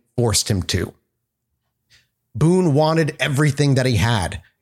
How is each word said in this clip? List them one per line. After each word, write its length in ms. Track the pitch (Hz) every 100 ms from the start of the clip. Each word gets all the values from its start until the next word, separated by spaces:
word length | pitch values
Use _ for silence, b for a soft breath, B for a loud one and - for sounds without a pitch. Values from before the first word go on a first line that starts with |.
| _ -
forced 340 | 120 104 -
him 140 | 101
to. 300 | - 95 - - _ _ _ _ _ _ _ _ _ b b _ _ 113
Boone 380 | 156 185 180
wanted 420 | 139 156 160 151 -
everything 560 | 139 135 151 139 143 135
that 100 | 127
he 100 | 110
had, 440 | 110 113 82 - b _